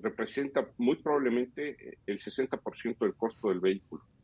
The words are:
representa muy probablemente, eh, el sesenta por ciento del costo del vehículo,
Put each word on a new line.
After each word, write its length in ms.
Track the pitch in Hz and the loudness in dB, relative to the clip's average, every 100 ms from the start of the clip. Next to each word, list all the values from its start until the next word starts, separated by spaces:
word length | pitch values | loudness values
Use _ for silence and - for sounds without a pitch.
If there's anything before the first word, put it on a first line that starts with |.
representa 680 | 107 - 107 139 139 139 - - | -4 -2 -4 -2 0 0 -2 2
muy 200 | 123 156 | 2 2
probablemente, 720 | 151 147 127 120 127 - 147 | 2 2 4 2 0 -4 -8
eh, 280 | - - - - | -8 -16 -12 -6
el 140 | 104 | -6
sesenta 360 | 104 - 131 131 | -4 -2 -2 -2
por 200 | 107 - | -6 -6
ciento 280 | 120 - | -6 0
del 100 | 104 | 0
costo 340 | - 113 - 107 | 2 -4 0 0
del 120 | 90 | 4
vehículo, 420 | 95 98 - 80 - _ | 4 2 -4 -14 -14 _